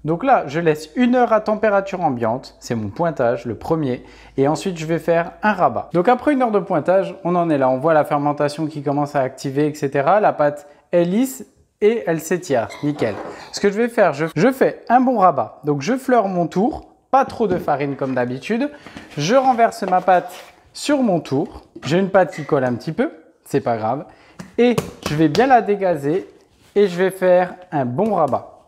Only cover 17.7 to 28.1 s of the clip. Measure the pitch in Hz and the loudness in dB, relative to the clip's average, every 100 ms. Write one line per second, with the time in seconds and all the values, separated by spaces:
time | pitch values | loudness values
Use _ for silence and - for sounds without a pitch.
17.7 | 135 143 131 135 127 123 135 - 226 294 | -2 -2 -4 -4 -2 -4 -6 -4 -4 -4
18.7 | - - - - 147 151 269 262 233 220 | -8 -20 -20 -12 -6 0 2 2 2 0
19.7 | - 185 185 180 180 180 - - - _ | 0 -2 0 4 2 0 -14 -20 -20 _
20.7 | - - 285 233 170 - 135 185 - - | -8 -2 0 2 0 0 -4 -4 -8 -20
21.7 | - 139 175 196 196 185 160 147 143 127 | -12 -2 0 2 2 2 -2 -2 0 0
22.7 | 117 - 156 311 - _ _ - 143 123 | -2 -6 -4 -4 -6 _ _ -4 -2 -2
23.7 | 110 110 139 - - _ - - - 240 | -2 -2 -4 -8 -20 _ -20 -8 2 2
24.7 | 220 - - - 151 156 139 262 247 202 | 2 -4 -8 -4 0 2 4 4 4 4
25.7 | 202 190 156 143 180 - - _ _ _ | 0 0 -2 -2 -4 -6 -20 _ _ _
26.7 | 202 202 175 190 185 185 180 180 - - | 2 2 2 -2 0 4 4 2 -6 -6
27.7 | 151 123 127 220 | -4 -2 -2 0